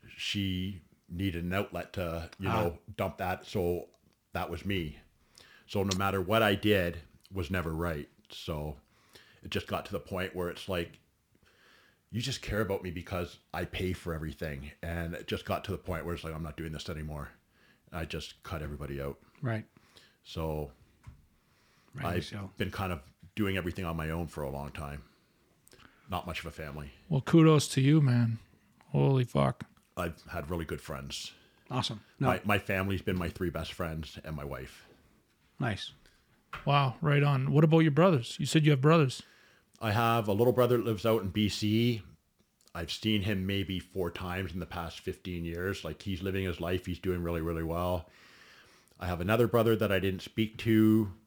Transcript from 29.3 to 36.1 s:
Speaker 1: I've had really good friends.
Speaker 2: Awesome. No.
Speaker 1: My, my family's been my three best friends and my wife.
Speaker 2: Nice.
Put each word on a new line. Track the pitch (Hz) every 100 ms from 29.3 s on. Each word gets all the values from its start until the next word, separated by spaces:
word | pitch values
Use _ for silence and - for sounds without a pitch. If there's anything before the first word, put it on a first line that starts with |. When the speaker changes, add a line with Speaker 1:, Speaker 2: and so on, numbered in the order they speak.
| - 131 - - _ _ -
Speaker 1:
I've | 87 82 -
had | 90 71
really | 87 82
good | 80
friends. | - 71 69 - - - _ _ _
Speaker 2:
Awesome. | 127 - 110 - _
No. | 135
Speaker 1:
My, | 92
my | 101 104
family's | - 95 95 95
been | - 92
my | 85
three | - 90
best | 80 80
friends | - 85 80 78 -
and | - 78
my |
wife. | 71 65 65 - - - _ _ _ _ _ _
Speaker 2:
Nice. | 131 95 - - -